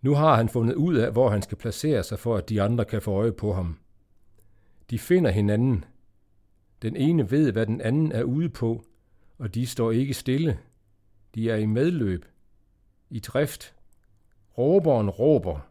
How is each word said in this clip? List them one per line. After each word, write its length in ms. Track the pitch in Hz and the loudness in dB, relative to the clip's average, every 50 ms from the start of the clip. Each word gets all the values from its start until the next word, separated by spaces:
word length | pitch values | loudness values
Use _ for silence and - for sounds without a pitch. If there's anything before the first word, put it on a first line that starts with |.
| - | 2
Nu 120 | 131 147 | 2 2
har 220 | 143 151 160 143 | 4 6 6 6
han 120 | 110 117 107 | 4 4 2
fundet 260 | - 120 113 117 131 | 0 0 0 0 0
ud 200 | - 147 180 170 | 0 0 2 2
af, 180 | 123 113 120 107 | 2 2 2 2
hvor 160 | 117 131 120 | 2 2 4
han 140 | 104 104 95 | 2 0 -2
skal 160 | - - - | -4 -10 -8
placere 440 | - 120 104 - - 151 151 110 92 | -8 -8 -8 -4 -2 -2 0 0 -2
sig, 160 | - 117 104 | -4 -8 -6
for 180 | - 117 113 | -4 -2 -2
at 120 | 101 87 - | -2 -2 -2
de 140 | 110 104 98 | -2 0 0
andre 220 | 107 120 117 107 | 2 2 0 -2
kan 180 | - - 107 - | -2 -4 -4 -2
få 100 | 110 98 | -2 -2
øje 200 | 98 107 117 110 | 0 0 0 -2
på 200 | - - 107 101 | -2 -4 -4 -2
ham. 260 | 92 90 85 80 - _ _ _ _ _ _ _ _ _ - - - - - - _ _ _ _ - - - | -2 -4 -4 -6 -10 _ _ _ _ _ _ _ _ _ -20 -20 -20 -20 -20 -20 _ _ _ _ -20 -10 -8
De 80 | 120 110 | -6 -6
finder 320 | - - 175 185 170 120 | 0 2 2 4 4 4
hinanden. 540 | 90 104 104 101 104 110 120 135 123 92 71 - - - _ _ _ _ _ _ _ _ _ _ _ _ _ _ _ _ - | 2 2 2 2 2 2 2 2 0 0 -4 -8 -20 -20 _ _ _ _ _ _ _ _ _ _ _ _ _ _ _ _ -8
Den 140 | 110 113 | -8 -4
ene 340 | - 127 151 170 160 131 92 | 0 0 2 2 2 0 2
ved, 220 | 131 147 156 135 98 | 2 2 2 2 2
hvad 140 | 113 110 | 0 0
den 140 | 104 113 123 | -2 -2 -4
anden 320 | - 110 127 151 160 156 - | -2 -2 0 0 0 0 -2
er 100 | 110 - | -2 -2
ude 260 | - 123 147 170 165 | -2 -2 -2 -2 -4
på, 360 | - - 123 113 117 117 - _ _ _ _ _ _ _ _ - _ _ | -4 -4 -4 -4 -4 -4 -8 _ _ _ _ _ _ _ _ -20 _ _
og 160 | 123 104 90 | -10 -6 -4
de 120 | 113 127 | -4 -6
står 240 | 120 - - 117 117 | -6 -4 -2 -2 0
ikke 240 | 113 117 135 135 135 | 0 0 0 -2 -4
stille. 440 | - - - 127 139 165 160 120 - - _ _ _ _ _ _ _ _ _ _ _ _ _ - | -6 -4 -2 -2 0 0 -2 -2 -4 -8 _ _ _ _ _ _ _ _ _ _ _ _ _ -8
De 160 | 110 110 113 | -4 -2 -2
er 60 | 113 | 0
i 100 | 107 107 | 0 0
medløb, 580 | 107 107 117 139 170 180 160 120 98 92 85 - - _ _ _ _ _ _ _ _ _ _ _ _ _ _ _ _ | 0 0 0 0 0 0 0 -2 -2 -2 -4 -8 -14 _ _ _ _ _ _ _ _ _ _ _ _ _ _ _ _
i 80 | - 113 | -12 -12
drift. 560 | 104 - - 131 151 147 - - - - _ _ - - _ _ _ _ _ _ _ _ _ _ _ _ _ - | -12 -4 -2 -2 -2 -2 -4 -12 -18 -20 _ _ -20 -20 _ _ _ _ _ _ _ _ _ _ _ _ _ -2
Råberen 520 | 123 143 175 196 160 160 135 117 107 101 | 0 4 4 4 4 4 2 2 2 0
råber. 500 | 92 - 117 147 156 123 - 92 78 73 71 - | 0 2 2 4 4 4 2 -2 -6 -8 -10 -16